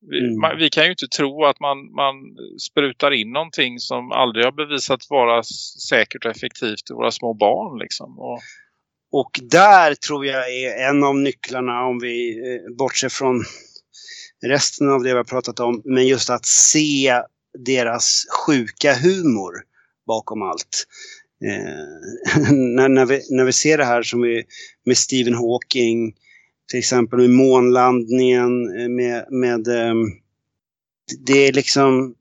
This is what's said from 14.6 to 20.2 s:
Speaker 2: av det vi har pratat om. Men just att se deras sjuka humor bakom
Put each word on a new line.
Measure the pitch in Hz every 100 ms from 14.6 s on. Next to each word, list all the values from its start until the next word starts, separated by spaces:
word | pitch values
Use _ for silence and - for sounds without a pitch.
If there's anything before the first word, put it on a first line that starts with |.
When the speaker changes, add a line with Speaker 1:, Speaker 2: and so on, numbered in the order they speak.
| - - 143
Speaker 2:
av | 135
det | 123
vi | 127
har |
pratat | 117 127 123 113
om. | 120 120
Men | 135 131 131
just | 131 120
att | 123 -
se | - - 156 151 143 135 123 - _ _ 139
deras | 127 131 117 117 - - - - -
sjuka | 143 110 - 147
humor | 131 160 190 165 110 90 87 - _ _ _ -
bakom | 110